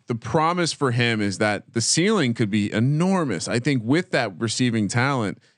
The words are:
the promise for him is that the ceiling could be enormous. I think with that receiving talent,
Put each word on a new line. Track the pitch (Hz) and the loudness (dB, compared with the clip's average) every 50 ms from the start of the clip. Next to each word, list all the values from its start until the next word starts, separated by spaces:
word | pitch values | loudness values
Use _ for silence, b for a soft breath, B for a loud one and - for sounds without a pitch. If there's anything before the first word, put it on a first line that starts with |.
| _ - | _ -8
the | 117 | -6
promise | 113 - - - 160 156 165 180 180 170 151 - | -6 -4 -2 0 2 2 2 0 0 -2 -2 -2
for | - 143 127 | -2 -2 0
him | 117 123 120 117 113 107 | 2 2 2 2 2 0
is | 101 101 92 95 | 0 -2 0 0
that | 110 107 104 92 - - | 0 0 0 -2 -6 -6
the | - 117 | -4 -2
ceiling | - - - 160 175 214 226 190 139 120 117 | -2 0 2 2 2 2 2 2 2 0 0
could | - 117 98 | 0 -2 0
be | 107 104 104 - | 0 0 0 0
enormous. | - 107 120 135 147 151 180 190 190 180 160 127 92 78 - 98 | 0 0 2 2 2 2 2 2 2 0 0 -2 -4 -4 -4 -2
I | 104 120 | -2 -2
think | 120 151 139 120 | 0 0 0 0
with | 104 117 143 175 175 - | 0 0 0 0 0 0
that | 170 143 123 104 87 - | -2 -2 -2 -2 -4 -4
receiving | 113 110 - - 127 120 113 110 104 95 | -4 -4 -2 0 0 0 0 0 0 0
talent, | - 117 127 143 139 123 107 90 - b b b b | 0 0 0 2 0 0 -2 -2 -4 b b b b